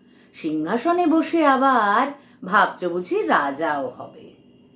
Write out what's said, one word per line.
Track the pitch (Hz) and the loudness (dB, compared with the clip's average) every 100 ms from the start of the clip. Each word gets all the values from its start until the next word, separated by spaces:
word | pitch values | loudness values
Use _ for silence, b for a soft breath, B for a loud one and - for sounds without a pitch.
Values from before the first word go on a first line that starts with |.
| b b b | b b b
সিংহাসনে | - 160 156 160 233 330 349 349 | -10 -6 -4 -2 -2 0 0 2
বসে | 320 311 330 294 | 2 2 2 4
আবার | 262 269 247 208 214 277 - B B | 4 4 2 2 0 0 -6 B B
ভাবছো | 185 202 180 - 180 | 0 2 2 0 -4
বুঝি | 175 180 392 | -4 -2 -2
রাজাও | 392 185 143 139 160 143 127 | 0 0 0 -2 -2 -2 -6
হবে?" | - 123 - - - _ _ _ | -10 -18 -18 -20 -20 _ _ _